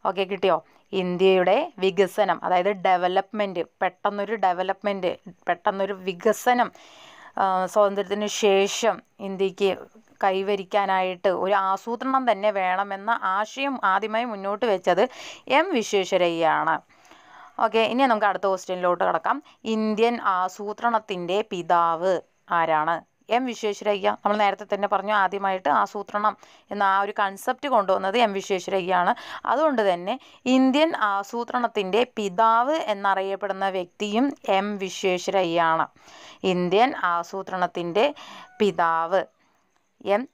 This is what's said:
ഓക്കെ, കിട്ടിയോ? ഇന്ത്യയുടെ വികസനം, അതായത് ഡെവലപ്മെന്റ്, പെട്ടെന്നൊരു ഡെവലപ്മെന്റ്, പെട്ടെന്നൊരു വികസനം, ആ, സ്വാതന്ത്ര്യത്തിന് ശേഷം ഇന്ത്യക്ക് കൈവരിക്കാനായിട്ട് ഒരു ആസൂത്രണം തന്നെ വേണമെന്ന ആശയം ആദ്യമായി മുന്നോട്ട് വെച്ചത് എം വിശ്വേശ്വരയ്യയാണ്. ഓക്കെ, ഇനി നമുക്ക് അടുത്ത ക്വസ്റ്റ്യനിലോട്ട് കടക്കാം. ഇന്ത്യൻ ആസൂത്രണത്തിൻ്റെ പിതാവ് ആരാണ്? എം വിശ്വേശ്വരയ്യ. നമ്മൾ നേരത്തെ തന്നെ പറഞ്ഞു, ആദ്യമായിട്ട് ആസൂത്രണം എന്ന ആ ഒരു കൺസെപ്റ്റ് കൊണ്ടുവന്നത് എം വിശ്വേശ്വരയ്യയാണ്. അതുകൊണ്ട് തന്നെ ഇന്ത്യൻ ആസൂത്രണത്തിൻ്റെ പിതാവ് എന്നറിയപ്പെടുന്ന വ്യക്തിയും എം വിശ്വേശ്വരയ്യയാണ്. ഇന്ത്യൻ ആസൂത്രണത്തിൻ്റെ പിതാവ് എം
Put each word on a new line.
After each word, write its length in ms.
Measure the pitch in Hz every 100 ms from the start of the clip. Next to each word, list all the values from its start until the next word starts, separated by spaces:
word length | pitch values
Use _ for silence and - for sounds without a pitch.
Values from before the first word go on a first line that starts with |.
| 202
ഓക്കെ, 160 | 185 185
കിട്ടിയോ? 240 | 190 190 160 - _ _ 190
ഇന്ത്യയുടെ 540 | 180 180 190 185 180 226 330 190
വികസനം, 540 | 190 180 185 - 196 165
അതായത് 280 | - 180 185 202 190
ഡെവലപ്മെന്റ്, 760 | 180 180 185 - 214 202 175 165 _
പെട്ടെന്നൊരു 540 | 185 - 202 208 202 226
ഡെവലപ്മെന്റ്, 680 | 190 175 185 190 208 196 180 - - - -
പെട്ടെന്നൊരു 480 | - 208 196 196 190 185
വികസനം, 600 | 175 220 208 247 247 208 - - - - - - -
ആ, 20 | 190 185 185
സ്വാതന്ത്ര്യത്തിന് 540 | 214 202 202 190 202 208 -
ശേഷം 520 | 208 196 196 - 226 180 _ _ 196
ഇന്ത്യക്ക് 420 | 190 190 185 196 - - 220 _ _
കൈവരിക്കാനായിട്ട് 1040 | 202 190 196 202 185 208 196 190 185 180 196 175
ഒരു 100 | 185 196 190
ആസൂത്രണം 540 | 190 - 233 262 262 247
തന്നെ 200 | 196 208 196
വേണമെന്ന 520 | 185 185 202 196 208 226 190 190
ആശയം 360 | 214 262 277 254 196
ആദ്യമായി 340 | 190 214 220 247
മുന്നോട്ട് 340 | 208 196 202 240
വെച്ചത് 300 | 185 185 180 - - - - - 277
എം 80 | 370 269
വിശ്വേശ്വരയ്യയാണ്. 960 | 208 202 180 185 175 165 160 151 156 160 _ _ _ - - - - -
ഓക്കെ, 220 | 226 220 226
ഇനി 100 | 240 269
നമുക്ക് 180 | 214 208
അടുത്ത 180 | 185 196
ക്വസ്റ്റ്യനിലോട്ട് 520 | 185 - 180 180 175 185
കടക്കാം. 300 | 170 - 262 - _ 220 220
ഇന്ത്യൻ 380 | 220 214 233 240 202 180
ആസൂത്രണത്തിൻ്റെ 1000 | 185 - 208 208 240 226 - 180 175 196 220
പിതാവ് 640 | 185 165 175 170 165 185 175 _ _ - 175
ആരാണ്? 360 | 160 156 156 170 _ _ - 233
എം 60 | 262
വിശ്വേശ്വരയ്യ. 580 | 220 214 202 202 202 208 208
നമ്മൾ 140 | 202 208
നേരത്തെ 240 | 202 185 202
തന്നെ 160 | 196 202
പറഞ്ഞു, 220 | 196 196 214
ആദ്യമായിട്ട് 440 | 185 196 196 190 - 233
ആസൂത്രണം 540 | 202 208 202 208 214 196 - - _
എന്ന 100 | 196 196
ആ 20 | 196
ഒരു 80 | 202 214
കൺസെപ്റ്റ് 480 | 196 196 - 247 285
കൊണ്ടുവന്നത് 420 | 240 190 190 190 226
എം 80 | 220 196
വിശ്വേശ്വരയ്യയാണ്. 760 | - 190 180 190 180 180 180 240 - - -
അതുകൊണ്ട് 300 | 240 311 247 202
തന്നെ 240 | 175 185 254 - - 247 262
ഇന്ത്യൻ 340 | 262 269 320 - 214
ആസൂത്രണത്തിൻ്റെ 880 | 196 202 240 233 247 233 214 185 202 247 -
പിതാവ് 580 | 202 180 226 226 254 320 -
എന്നറിയപ്പെടുന്ന 760 | 202 202 190 190 190 202 190 196 185
വ്യക്തിയും 500 | 180 _ 208 214 277 - - 196
എം 100 | 202 202
വിശ്വേശ്വരയ്യയാണ്. 1000 | 190 - 190 180 - 190 175 165 165 160 - _ - - - - 190
ഇന്ത്യൻ 400 | 180 180 190 254 - 180
ആസൂത്രണത്തിൻ്റെ 920 | 170 170 196 190 185 175 180 170 175 277 294 - - - -
പിതാവ് 600 | 208 170 170 165 165 185 - _ _ _ _ _ _ _ 196
എം 80 | 202 262